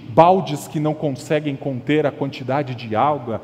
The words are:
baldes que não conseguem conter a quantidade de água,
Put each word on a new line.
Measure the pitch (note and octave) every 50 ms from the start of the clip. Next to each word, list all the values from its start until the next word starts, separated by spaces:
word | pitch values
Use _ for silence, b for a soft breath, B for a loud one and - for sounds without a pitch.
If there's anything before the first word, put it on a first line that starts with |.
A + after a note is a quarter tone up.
| - -
baldes | A2 C3 E3 F3 F#3+ G3 D#3 C3+ D3 C#3+ - -
que | - D#3
não | D3+ D3+
conseguem | D3+ D3+ E3 D3 C3 B2 - - D#3+ D3+ D3+ D3+ C3+
conter | C3 - C#3+ C3+ A#2+ - - D3 D#3 D3
a | C3+
quantidade | - - C#3+ C#3 B2+ - C3+ B2 C3 D3 D3 B2+ B2+
de | A2+ A#2 A2+ G#2+
água, | G#2+ B2+ D3 D3+ C#3+ B2+ A#2 A2 G2+